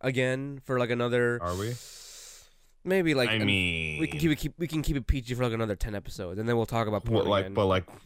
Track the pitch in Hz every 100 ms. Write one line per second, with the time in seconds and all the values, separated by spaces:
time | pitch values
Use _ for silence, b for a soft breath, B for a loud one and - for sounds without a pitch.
0 | 131 127 127 131 139 139 - 127 120 120
1 | 120 120 120 120 87 90 110 120 B B
2 | B B B B B B B B 180 190
3 | 165 139 120 110 104 98 90 82 80 78
4 | 156 151 160 147 151 - 170 156 143 143
5 | 113 139 117 120 123 113 110 98 113 101
6 | - - 90 95 113 117 110 117 107 104
7 | 113 110 98 101 95 101 95 92 87 -